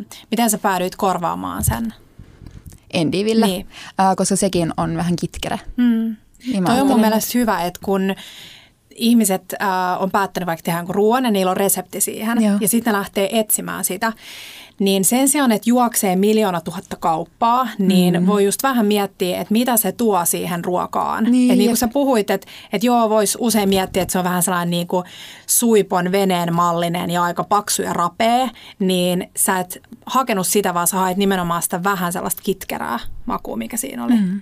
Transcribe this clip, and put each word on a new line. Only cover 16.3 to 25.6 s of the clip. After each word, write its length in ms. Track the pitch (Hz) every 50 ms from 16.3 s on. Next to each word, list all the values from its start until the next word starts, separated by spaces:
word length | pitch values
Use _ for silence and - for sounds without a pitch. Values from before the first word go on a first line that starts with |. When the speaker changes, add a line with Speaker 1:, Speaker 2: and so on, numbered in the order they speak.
| 214 220 220 196 175 170
Speaker 1:
tuhatta 340 | 165 - 165 190 - - -
kauppaa, 720 | - - 180 165 160 165 165 _ _ - 226 233 247 262 226 226 -
niin 400 | 196 185 185 180 180 180 170 175
Speaker 2:
Mm. 60 | 180 190
Speaker 1:
voi 180 | 208 202 196
just 180 | 202 196 - -
vähän 220 | 269 262 240 214
miettiä, 560 | 202 208 208 202 196 - - 196 180 180 190
että 100 | 185 - 208
mitä 240 | 220 247 254 247 226
se 140 | - 185
tuo 340 | 190 - 240 220 202 180 170
siihen 400 | 165 - 175 180 175 180 175 170
ruokaan. 580 | 180 180 180 170 175 - - 175 147 147 180 220
Speaker 2:
Niin, 280 | 226 240 254 247 247
Speaker 1:
Et 60 | 247 247
niin 100 | - 233
kuin 60 | 240
Speaker 2:
jep. 40 | 226
Speaker 1:
sä 80 | 254 233
puhuit, 420 | 233 285 285 269 262 220 202 -
että, 180 | 196 196 - - - - - - -
että 140 | 196 196 247
joo, 220 | 247 240 233 214
vois 280 | 214 220 208 196 - -
usein 300 | - 233 214 220 202 190
miettiä, 320 | 196 190 190 185 - 196 180
että 80 | 170
se 60 | - 190
on 60 | 175
vähän 200 | 180 180 180 175
sellainen 260 | - 185 175 175 175
niin 180 | 175 175 175 175
kuin 180 | - 185 180 - - - - - - - - -
suipon 640 | - -